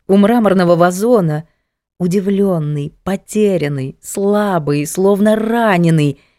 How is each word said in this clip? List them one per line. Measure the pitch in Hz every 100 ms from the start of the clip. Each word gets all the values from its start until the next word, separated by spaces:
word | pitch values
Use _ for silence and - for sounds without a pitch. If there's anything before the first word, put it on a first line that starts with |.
| -
у | 196
мраморного | 202 240 208 190 175 170
вазона, | 175 185 226 240 165 151 165 _ _ _ _ -
удивленный, | 180 196 196 196 196 170 147 147 143 _
потерянный, | - 196 - 208 208 180 143 139 135 -
слабый, | - - 196 208 208 175 147 147 143
словно | - 190 202 214 220
раненый | 220 233 226 175 170 160 147 - _